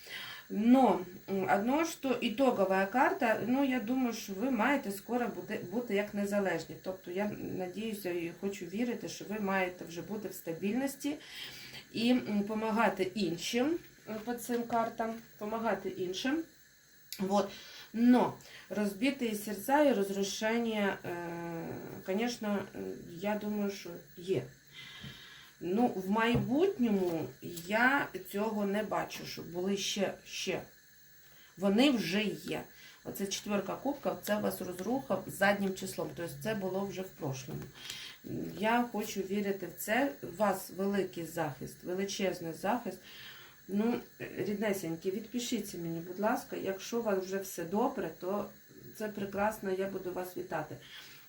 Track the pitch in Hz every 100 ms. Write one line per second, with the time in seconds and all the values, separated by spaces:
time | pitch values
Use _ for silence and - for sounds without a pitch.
0 | - - - - - 196 233 262 233 180
1 | 180 - - 196 - 196 233 294 330 -
2 | 269 233 226 233 262 196 190 190 196 254
3 | 330 381 233 185 202 262 277 254 208 262
4 | 247 208 - 190 262 226 247 277 202 196
5 | - 240 220 180 180 214 175 220 240 202
6 | 208 202 202 202 190 160 - - 190 190
7 | - 180 208 - - 185 180 185 226 202
8 | 185 175 170 170 196 196 170 202 240 202
9 | 170 - 170 214 196 190 180 - 170 170
10 | 170 208 190 - 170 165 196 240 277 -
11 | 285 302 - - - - - - - -
12 | 233 254 - 208 202 214 220 214 208 -
13 | 185 214 170 170 - 240 285 349 - -
14 | - 214 233 240 - 240 233 233 226 -
15 | 226 226 - - 214 226 226 190 185 -
16 | 185 190 262 320 - - - - - -
17 | - - 190 202 196 - - - - 220
18 | 247 247 185 - - - - 190 208 190
19 | 269 277 233 208 214 190 - 294 285 202
20 | 196 196 196 - 220 233 226 214 196 -
21 | 180 175 170 170 170 165 165 180 - -
22 | - 202 240 - 208 202 - 196 190 190
23 | 175 170 202 208 208 208 202 196 175 170
24 | - - 175 147 - - - - - -
25 | - - - - - - 170 202 247 190
26 | 185 214 226 240 202 277 392 381 233 196
27 | 175 165 127 - 170 170 170 214 254 285
28 | - 185 - 202 220 208 202 208 196 170
29 | - - - - - 170 190 196 - 208
30 | 185 - - - 190 160 - - - -
31 | - - - - - - 196 214 294 233
32 | 165 202 208 156 127 151 - - - -
33 | - - 196 - 208 202 185 170 269 285
34 | 185 - - 208 202 - 180 175 202 269
35 | - 196 - - 196 202 196 190 190 -
36 | 156 147 170 - 214 214 190 190 196 185
37 | 185 - 147 131 - 147 131 - - -
38 | - - - 156 165 165 220 240 240 208
39 | 202 196 190 208 196 196 170 - - 233
40 | 277 - 175 175 208 190 - 175 196 202
41 | - 170 160 170 151 - - - - 185
42 | 196 - 190 165 165 156 190 240 196 -
43 | - - - - - - - 202 226 -
44 | - - - - - 202 214 196 165 165
45 | 190 202 - 240 - 226 - 175 165 165
46 | 175 190 214 262 - 175 185 190 - 233
47 | 220 190 185 196 190 - 165 202 269 214
48 | 165 - 180 208 202 - - - - -
49 | 214 208 196 202 214 214 196 185 196 190
50 | 185 180 180 175 175 160 151 - - -
51 | - -